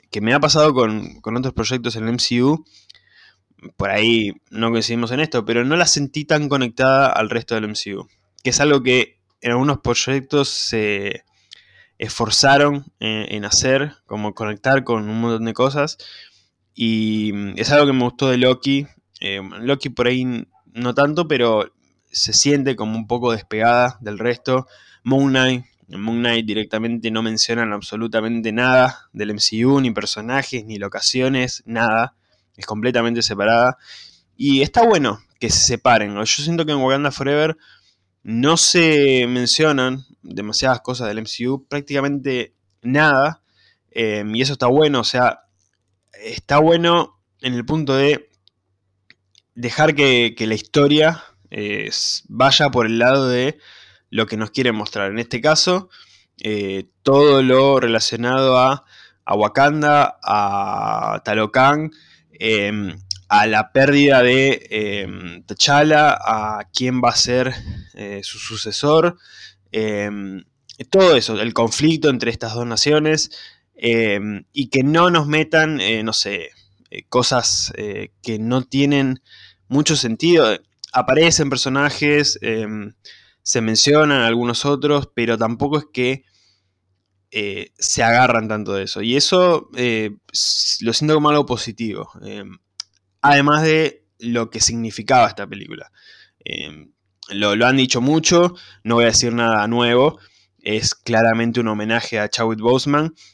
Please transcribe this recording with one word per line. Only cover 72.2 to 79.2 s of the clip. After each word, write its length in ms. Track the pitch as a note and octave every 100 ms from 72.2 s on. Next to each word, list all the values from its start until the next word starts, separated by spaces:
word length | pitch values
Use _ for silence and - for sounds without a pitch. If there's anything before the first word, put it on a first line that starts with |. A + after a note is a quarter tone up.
| A#2
estas 220 | A2+ A2+
dos 140 | A#2 A#2+
naciones, 640 | A2 D3 D3+ D#3 D#3 - - - _ _
em, 720 | - A#2 A2+ A2 G2+ G#2 G2+ -
y 160 | C#3+ C3
que 140 | C3+
no 260 | C3+ E3 F3
nos 180 | E3 C#3+
metan, 540 | D3+ D#3 D#3+ D#3 C#3+
eh, 220 | F#2+ A2
no 100 | A2
sé, 380 | G#2+ G2+ G2 D#2+ _ _ _ _
eh, 140 | - -
cosas, 640 | B2+ A#2+ B2+ - - - -
eh, 340 | G#2 G2+ G2+ _
que 160 | - G#2+
no 220 | A2+ B2+
tienen 600 | B2+ C3+ C#3+ C#3+ C3+ C3